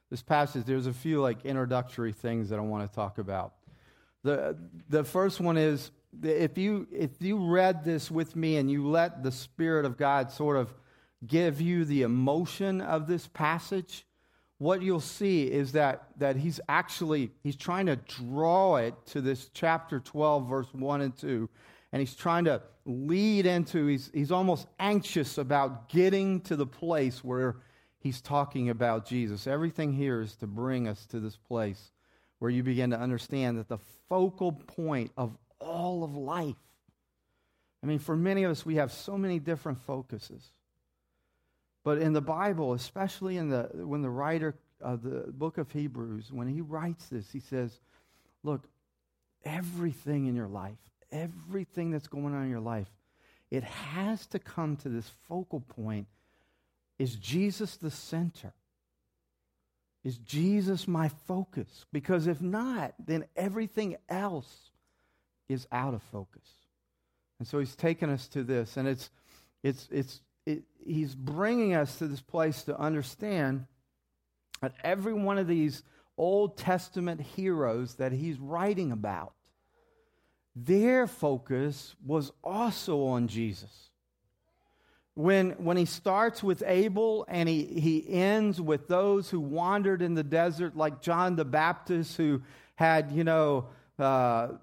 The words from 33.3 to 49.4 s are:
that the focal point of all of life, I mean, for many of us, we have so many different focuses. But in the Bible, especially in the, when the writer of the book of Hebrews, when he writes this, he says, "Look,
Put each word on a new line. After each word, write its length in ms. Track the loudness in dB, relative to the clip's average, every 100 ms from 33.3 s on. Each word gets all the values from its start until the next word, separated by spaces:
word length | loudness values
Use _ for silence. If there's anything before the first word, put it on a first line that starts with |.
| -2 -2 -2
that 100 | -6
the 100 | -10 -12 -18 -2
focal 440 | 2 2 0 -4
point 600 | -4 -10 -6 -2 -2 -2 -4
of 200 | -6 -6 _ -14
all 440 | -8 -4 -2 -2
of 100 | -4
life, 400 | -6 -4 -4 -4 -8 _ _ _ _ _ _ _ _ _ _ _ _
I 40 | -4
mean, 120 | -4
for 180 | -2 0
many 280 | 2 2
of 60 | 2
us, 120 | 0
we 120 | 0 0
have 160 | 0
so 260 | -4 -8 -4
many 200 | -2 -2
different 400 | -2 -4 -4 -8
focuses. 720 | -6 -8 -8 -12 -14 -20 -20 _ _ _ _ _ _ _ _ _ _ _ _ _
But 140 | -2 2
in 140 | 2
the 80 | 2
Bible, 540 | 0 0 0 0 0
especially 600 | -2 -4 -6 -6 -4 -6 -2
in 120 | 0
the, 200 | -2 -2
when 280 | -6 -6 -4
the 80 | -2
writer 440 | -2 -2 0 -2 -6 _ -10
of 220 | -6 -6
the 300 | -6 -8 -8
book 260 | -6 -6 -6
of 120 | -6
Hebrews, 600 | -6 -6 -6 -8 -8 -10
when 140 | -8 -6
he 140 | -6
writes 460 | -6 -6 -6 -8 -8
this, 240 | -10 -8
he 80 | -12
says, 400 | -6 -4 -4 -8 _ _ _ _ _ _
"Look, 240 | -6 -6 -8 _ _ _ _ _ _ _